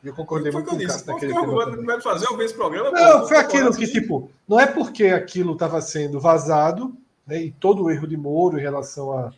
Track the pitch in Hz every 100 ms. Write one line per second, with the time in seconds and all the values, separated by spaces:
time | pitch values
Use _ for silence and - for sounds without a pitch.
0 | 139 135 160 160 147 147 156 170 180 -
1 | - - 139 349 - 175 233 120 233 233
2 | 240 175 220 226 226 220 185 165 262 349
3 | 339 294 - 302 - 277 254 226 220 233
4 | - 147 - _ _ 214 269 302 277 -
5 | 202 180 185 180 180 160 165 160 - 156
6 | 147 143 160 165 143 156 151 175 254 -
7 | _ _ - 156 160 131 190 202 170 160
8 | 151 156 143 151 180 156 143 139 135 -
9 | 135 131 120